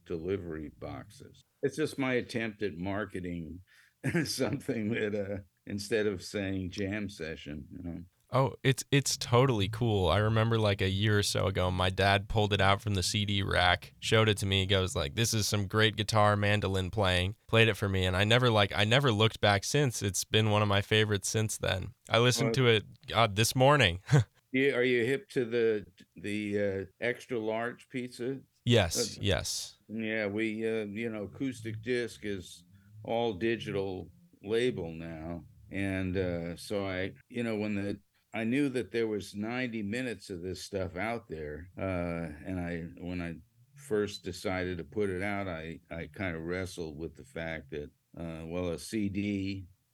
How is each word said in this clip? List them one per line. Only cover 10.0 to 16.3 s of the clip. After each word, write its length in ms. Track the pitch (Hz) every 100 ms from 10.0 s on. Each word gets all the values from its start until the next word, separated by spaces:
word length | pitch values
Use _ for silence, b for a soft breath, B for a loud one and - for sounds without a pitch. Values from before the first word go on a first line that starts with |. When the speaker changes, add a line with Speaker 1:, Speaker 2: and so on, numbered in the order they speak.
| 90
Speaker 2:
I 120 | 92
remember, 400 | 107 113 113 113
like, 220 | 107 98
a 80 | 95
year 280 | 95 107 104
or 60 |
so 240 | 98 107 95
ago, 240 | 98 90
my 180 | 92 92
dad 400 | 95 98 101 101
pulled 240 | 113 104
it 80 | 101
out 180 | 98 98
from 140 | 110
the 80 | 98
C 240 | 87 107 101
D 160 | 101
rack, 540 | 95 87 90 87 - -
showed 300 | - 113 110
it 80 | 98
to 80 | 98
me, 220 | 98 95
goes 280 | 98 92 -
like, 200 | 71 85
"This 180 | 113
is 140 | 113 98
some 180 | 104 95
great 300 | 107 110 104
guitar 400 | 104 113 104